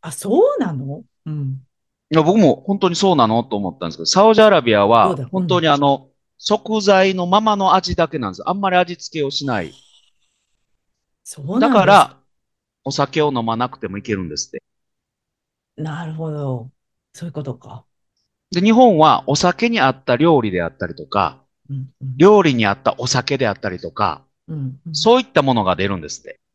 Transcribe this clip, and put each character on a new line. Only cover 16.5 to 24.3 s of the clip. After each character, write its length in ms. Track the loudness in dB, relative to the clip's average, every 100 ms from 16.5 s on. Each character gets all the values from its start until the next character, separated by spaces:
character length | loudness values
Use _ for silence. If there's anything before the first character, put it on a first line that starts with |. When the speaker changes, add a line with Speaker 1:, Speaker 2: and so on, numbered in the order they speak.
| -8 -12 _ _ _ _
Speaker 1:
そ 120 | -16 -14
う 20 |
い 20 |
う 20 |
こ 120 | -12
と 120 | -10 -12
か。 300 | -14 -20 _ _ _ _ _ _ _
Speaker 2:
で、 80 | -2
日 100 | 2
本 280 | 6 6 6
は 240 | 4 4 0
お 80 | 0
酒 340 | 0 0 -2
に 100 | 0
合 100 | 0
っ 140 | 0
た 120 | -2 2
料 240 | 4 2
理 100 | 2
で 100 | -4
あ 60 | -6
っ 100 | _
た 80 | -10
り 100 | -10
と 120 | -6
か、 340 | -2 -2 -4 _ _ _
Speaker 1:
う 40 |
ん、 160 | -12 -12 _
う 40 | -12
ん。 120 | 4
Speaker 2:
料 260 | 6 6
理 100 | 4
に 120 | 2 0
合 80 |
っ 40 | 0
た 180 | -2 -4
お 100 | -4
酒 300 | -4 -2 -2
で 100 | -2
あ 60 |
っ 60 | -4
た 100 | -8
り 100 | -10
と 120 | -12
か、 320 | -4 -4 -4 _